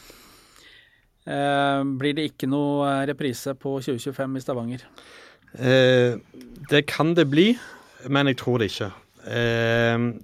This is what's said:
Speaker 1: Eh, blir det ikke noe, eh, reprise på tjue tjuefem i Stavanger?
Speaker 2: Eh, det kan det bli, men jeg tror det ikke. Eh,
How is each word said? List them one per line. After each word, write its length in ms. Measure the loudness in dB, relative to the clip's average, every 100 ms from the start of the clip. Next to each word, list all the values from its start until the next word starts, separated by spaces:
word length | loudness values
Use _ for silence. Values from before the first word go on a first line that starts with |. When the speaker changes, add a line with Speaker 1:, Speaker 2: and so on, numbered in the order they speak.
| -20 -20 -20 -20 _ _ -20 -20 _ _ _ _ -8
Speaker 1:
Eh, 560 | -4 0 2 2 0
blir 320 | -2 -4 -2 -2
det 140 | -4
ikke 160 | -4 -2
noe, 380 | 0 0 0 0
eh, 180 | -2 -2
reprise 460 | -4 -4 -6 -8
på 240 | -8 -6 -6
tjue 160 | -4 -6
tjuefem 380 | -6 -8 -6 -6
i 20 |
Stavanger? 420 | -6 -6 -6 -10 -14 -20 -20 -20 -20 _ _ -4
Speaker 2:
Eh, 560 | 2 4 6 4 2 0 -10 -20 -20 -16 0
det 160 | 0 2
kan 260 | 0 2
det 140 | 4 4
bli, 220 | 6 4 2 -4 -20 -20 -14 -2
men 180 | 2 2
jeg 100 | 0
tror 220 | 0 0
det 120 | 0
ikke. 200 | -2 -8 -10 _ _ -8
Eh, 720 | -2 0 0 0 2 2 2 -2 -6